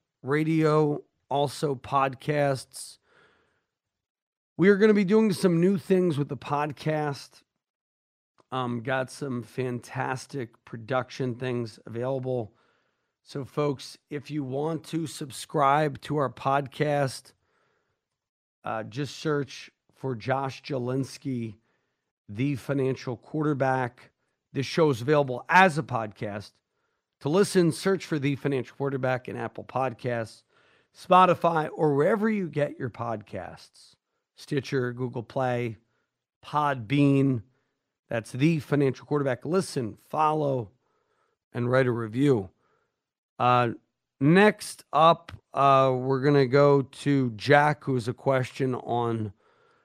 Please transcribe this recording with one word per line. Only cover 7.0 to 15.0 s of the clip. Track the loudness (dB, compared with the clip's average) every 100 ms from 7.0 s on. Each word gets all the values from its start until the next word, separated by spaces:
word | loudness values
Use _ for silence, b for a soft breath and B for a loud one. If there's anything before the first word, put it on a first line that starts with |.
| -4 -6 -14 _ _ _ _ _ _ _ _ _ _ _ _
Um, | -6 -6 -6
got | -4 -4 -4
some | -8 -8 -8
fantastic | -8 -8 -6 -8 -8 -8 -6 -6 -8 -12 -12 _
production | _ -16 -4 -4 -4 -6 -6 -4
things | -6 -4 -6 -12 -12
available. | -8 -6 -4 -4 -6 -6 _ _ _ _ _ _ _
So, | _ -12
folks, | -8 -4 -2 -4 -10 -20 _
if | -12 -8
you | -8
want | -6 -4 -4 -6
to | -6 -6